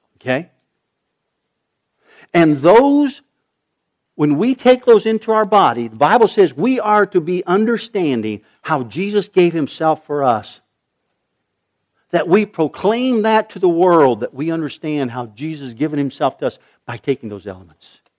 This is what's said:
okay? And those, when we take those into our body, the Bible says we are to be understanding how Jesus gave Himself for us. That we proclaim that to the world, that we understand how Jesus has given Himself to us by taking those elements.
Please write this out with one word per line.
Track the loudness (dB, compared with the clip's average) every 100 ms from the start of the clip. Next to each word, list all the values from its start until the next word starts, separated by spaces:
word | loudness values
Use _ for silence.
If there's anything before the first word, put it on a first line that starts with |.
| _ _
okay? | -6 -6 -6 _ _ _ _ _ _ _ _ _ _ _ _ _ _ _ _ _ _
And | 0 2 2
those, | 4 6 6 2 0 -4 _ _ _ _ _ _ _ _ _
when | -4 -2 0
we | 0
take | 0 2 2 4
those | 4
into | 2 -2 -2
our | -2
body, | 2 2 2 0 -6
the | 0
Bible | 2 4 2
says | 2 0 0
we | -2 -2
are | 0 0
to | 2 -2
be | -2 -4
understanding | -2 0 0 -2 -6 -4 -2 -2 -4 -8 -12 _
how | -6 -6
Jesus | -6 -8 -4 -4 -2
gave | 0 2
Himself | 0 -6 -4 -2 -2 -4
for | -2
us. | 0 -2 -6 -20 _ _ _ _ _ _ _ _ _ _ _ _ _ _ _
That | -4 0
we | 0 0
proclaim | -2 -4 -2 -2 -2 -2 -2
that | 0 0 -2
to | -2
the | 0
world, | 2 4 4 4 2
that | -6
we | -8 -6
understand | -6 -8 -10 -8 -6 -6
how | -8 -14
Jesus | -12 -12 -10 -12
has |
given | -6 -4 -4
Himself | -6 -4 -6 -4
to | -8
us | -8 _ _ -16
by | -8
taking | -6 -6 -8
those | -14 -14
elements. | -16 -20 _ _ _ _